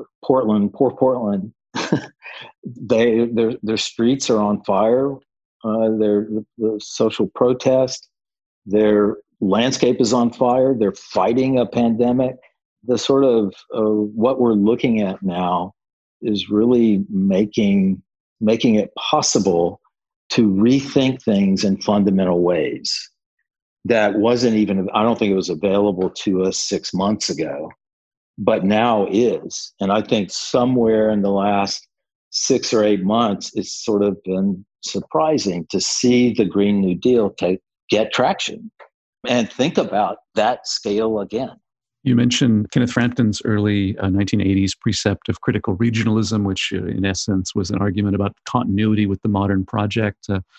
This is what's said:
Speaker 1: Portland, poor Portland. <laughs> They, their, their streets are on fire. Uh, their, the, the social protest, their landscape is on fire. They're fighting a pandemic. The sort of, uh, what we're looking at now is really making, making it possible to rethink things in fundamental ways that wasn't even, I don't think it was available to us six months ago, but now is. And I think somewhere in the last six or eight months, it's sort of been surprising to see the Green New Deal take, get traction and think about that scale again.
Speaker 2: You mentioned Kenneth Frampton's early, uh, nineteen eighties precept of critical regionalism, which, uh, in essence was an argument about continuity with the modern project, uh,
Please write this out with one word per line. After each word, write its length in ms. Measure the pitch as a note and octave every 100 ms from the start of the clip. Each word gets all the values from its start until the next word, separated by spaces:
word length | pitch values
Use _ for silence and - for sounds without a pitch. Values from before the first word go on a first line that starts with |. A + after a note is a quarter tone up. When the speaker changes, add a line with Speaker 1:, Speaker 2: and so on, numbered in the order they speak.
| B2+ _
Speaker 1:
Portland, 480 | - C3 A2 G#2+ G2+
poor 180 | - C3
Portland. 640 | - C3 B2+ G#2+ G2+ G#2+ - _
<laughs> 180 | - - - - _ - - - _
They, 600 | - B2 - A2+ A#2 A2+ A#2
their, 260 | A2+ A2+ -
their 140 | G#2 A2
streets 520 | - - A#2 C3+ -
are 120 | A2
on 220 | G#2 G2+
fire. 500 | - G2 A2 B2+ C#3 C3+ _ _ _ _
Uh, 240 | A2 A2 A2 A2
their, 260 | G#2+ G#2
the, 200 | A2 G#2+ G#2 -
the 220 | A2 G#2+
social 460 | - - A2+ - G2
protest, 720 | - B2 B2+ C3 C3 B2+ - - _ _ _ _ _ -
their 500 | G#2 G#2+ G#2 G#2 A2+ - _
landscape 600 | G2 G2+ B2 C3+ B2 A#2
is 120 | A2+
on 200 | A#2+ A#2+
fire. 420 | - B2 B2+ C3 B2
They're 140 | G#2
fighting 640 | F#2+ - G2+ F#2+ A#2+ C3 C3
a 80 | A#2
pandemic. 720 | B2 A#2 A2+ A#2+ B2+ B2+ B2 _ _ _ _
The 140 | A2+ A#2+
sort 260 | - C#3
of, 300 | C3+ A#2 G2+ - -
uh, 60 | -
what 580 | G#2+ G#2+ G#2+ A2 A#2+ C3+
we're 140 | A#2+
looking 480 | G#2+ G2+ A#2+ C3 A2
at 220 | G2 F#2+
now 500 | F#2+ F2 F2+ F2+ F#2 - _ _ _ _
is 300 | A#2 G2+ -
really 540 | G#2 A#2 B2 A2+ G2+ G2+
making, 920 | G2 G2 F#2+ G#2+ - G2+ G2 F#2+ F#2+ - _ _ _
making 340 | G#2+ A2+ B2
it 200 | G#2+ - -
possible 840 | - D3+ - B2 F#2+ E2+ E2+ - _ _ _ _ -
to 180 | - A2
rethink 720 | F#2+ A2+ C3+ C#3 C#3 C3 C3
things 420 | - G2+ G2 F#2+
in 160 | G#2 F#2+
fundamental 640 | - G#2 G2+ F#2+ F#2 F2
ways 680 | F2 E2+ C#2 - - - - _ _ _ _ _ _ _
that 320 | - A2+ G#2 G#2
wasn't 400 | A2 A#2+ A#2+ A2
even, 320 | G#2 G2 F#2+
I 80 | G#2+
don't 160 | A2 A2+
think 140 | G#2+
it 40 | F#2+
was 140 | F2
available 600 | D#2+ G2+ G2+ G#2 F#2 F#2
to 320 | - - F#2
us 160 | F#2 F#2+
six 340 | - G2 -
months 380 | F#2 G2 G#2+ -
ago, 420 | E2 D#2 C#2+ - - _ _ _ _ _ -
but 280 | G2+ A2
now 440 | F#2+ G#2+ A#2+ A2 G2
is. 640 | G2+ A#2+ E2 - - - -
And 100 | G2
I 120 | G#2+
think 280 | G#2+ A2+ F2+
somewhere 800 | - - C3+ B2 B2+ A2+ A2 G#2+
in 120 | G#2+
the 80 | G2
last 560 | G2 G2+ G2+ G2+ - - _ _ _ _
six 440 | - - B2+ -
or 100 | A2+
eight 180 | G#2+ G2+
months, 480 | F#2 A2+ A2+ F#2+ -
it's 180 | - F#2+
sort 300 | - - G2+
of 200 | G2+ F#2+
been 420 | F#2 F#2 G2 F#2 - _
surprising 800 | - - - D#3 D#3 D3 G#2 F2 E2
to 100 | F#2+
see 540 | - - B2 B2 B2
the 100 | A2
Green 360 | G2 G2+ G2+ G2+
New 140 | F#2+
Deal 360 | F2 B2+ A#2+ G2+
take, 300 | - F2+ F#2+ - _ -
get 240 | G#2 A2
traction 580 | - C3 F#3+ - - A3+ - - _ _ _ B2
and 240 | B2 A2
think 280 | - C#3 D3+
about 400 | G#2+ G2 F#2+ G#2 _
that 320 | G#2+ G#2+ B2 -
scale 540 | - A2 G2+ A2+ G#2+
again. 320 | F#2+ A2 C3+ - _ _ _ _
Speaker 2:
You 100 | C3+
mentioned 560 | A#2+ B2 - B2+ G#2+ G#2+
Kenneth 220 | C3 B2
Frampton's 500 | B2 A#2+ B2 A2 G2+
early, 540 | - G#2 G#2 G2+ G2 A2+
uh, 100 | F#2+
nineteen 320 | F#2+ G2 G#2
eighties 360 | F#2+ G2 G2 -
precept 520 | A#2 F#2+ G#2 G2 -
of 120 | G2
critical 360 | - G#2+ - F#2
regionalism, 680 | A#2 A2+ A2 A2 G#2+ A2
which, 280 | G2+ F#2+ -
uh, 120 | F#2+
in 200 | F#2 -
essence 480 | G2 F#2 - F#2 F#2+
was 180 | G#2+ F2
an 80 | F#2
argument 360 | G2+ F#2+ G2+
about 220 | G2 G2+ -
continuity 640 | - B2 - G2 G#2+ G#2+ G#2
with 140 | G2
the 60 | -
modern 360 | G2 G2+ F#2+
project, 600 | F#2 G#2+ G#2 A2+ G#2+ - -
uh, 120 | G2 -